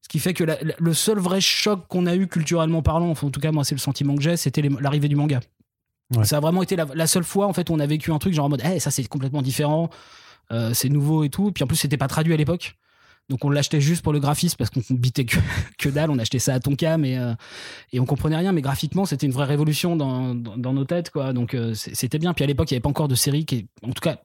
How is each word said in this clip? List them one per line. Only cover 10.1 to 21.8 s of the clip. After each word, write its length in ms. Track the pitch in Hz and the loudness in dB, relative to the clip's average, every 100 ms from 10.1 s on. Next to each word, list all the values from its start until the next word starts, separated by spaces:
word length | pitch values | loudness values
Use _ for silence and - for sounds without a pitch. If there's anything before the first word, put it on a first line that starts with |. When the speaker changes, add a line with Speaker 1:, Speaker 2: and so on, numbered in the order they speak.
| - - - _ | -20 -20 -20 _
Speaker 1:
euh, 220 | 113 113 | -2 0
c'est 140 | 120 127 | 0 2
nouveau 340 | 147 143 156 | 2 4 2
et 60 | 147 | 0
tout. 240 | - 202 | 0 -2
Puis 100 | 175 | 0
en 60 | 135 | 0
plus, 80 | 160 | 0
c'était 220 | 143 131 | 0 0
pas 100 | 135 | 0
traduit 260 | - 160 | 2 2
à 20 | 160 | 2
l'époque. 380 | 151 175 - - _ _ _ _ _ | 2 0 -4 -16 _ _ _ _ _
Donc 160 | 135 | -2
on 60 | 143 | 2
l'achetait 300 | 143 135 156 | 2 2 2
juste 220 | 139 170 | 2 2
pour 100 | - | 2
le 60 | 147 | 0
graphisme 380 | 139 147 175 - | 0 0 0 0
parce 120 | 117 | -2
qu'on 120 | - - | -2 -2
bitait 340 | 127 123 135 | 0 0 0
que, 120 | 120 - - - | 0 2 0 -2
<laughs> 200 | - - | -6 -4
que 100 | 143 | -2
dalle, 220 | 139 156 | 0 0
on 80 | 139 | 0
achetait 220 | 110 127 | 0 -2
ça 120 | - | 0
à 60 | 127 | 0
Tonkam 460 | 143 139 165 165 | 0 0 2 2
et, 120 | 139 127 | 0 0
euh, 160 | 123 113 - - - - - | -2 -4 -8 -18 -16 -18 -6
et 80 | 123 | -2
on 40 | |
comprenait 320 | 127 143 156 156 | 0 2 0 0
rien, 140 | 185 | 2
mais 100 | 175 | 0
graphiquement 440 | 131 135 156 170 | 0 -2 -2 -2
c'était 200 | 196 139 | 0 0
une 60 | 143 | 0
vraie 140 | 127 | 0
révolution 500 | 139 143 156 147 180 | 0 2 2 0 0
dans, 400 | 170 139 127 127 | 0 0 -2 -2
dans, 220 | 120 117 107 | -4 -6 -6
dans 160 | 123 | -2
nos 120 | 135 | -2
têtes, 260 | 135 175 170 | 0 -2 -4
quoi. 220 | 151 135 | -4 -2
Donc, 220 | 123 120 | -2 -2
euh, 180 | 127 117 | -2 -2
c'est, 220 | 110 | -4